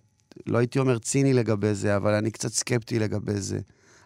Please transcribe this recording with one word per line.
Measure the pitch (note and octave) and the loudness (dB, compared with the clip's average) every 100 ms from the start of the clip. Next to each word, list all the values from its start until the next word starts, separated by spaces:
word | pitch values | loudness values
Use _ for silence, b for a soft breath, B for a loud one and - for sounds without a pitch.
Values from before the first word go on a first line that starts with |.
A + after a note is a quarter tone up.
| _ _ _ - - | _ _ _ -14 -2
לא | A2 | 0
הייתי | B2 C#3 | 0 2
אומר | C3 A#2 | 2 0
ציני | - C#3 C#3 | 0 2 4
לגבי | B2+ A2 G#2+ G#2+ | 4 2 2 0
זה, | G2+ G#2 G2+ | 0 0 0
אבל | G#2 | 2
אני | G#2 A2 | 0 0
קצת | - B2+ | -4 -6
סקפטי | - - B2 - A#2 | -4 -2 -2 0 -2
לגבי | G#2 G2+ - G2+ | -2 -2 -2 -4
זה. | G2 G2+ G2 b b b | -2 -6 -8 b b b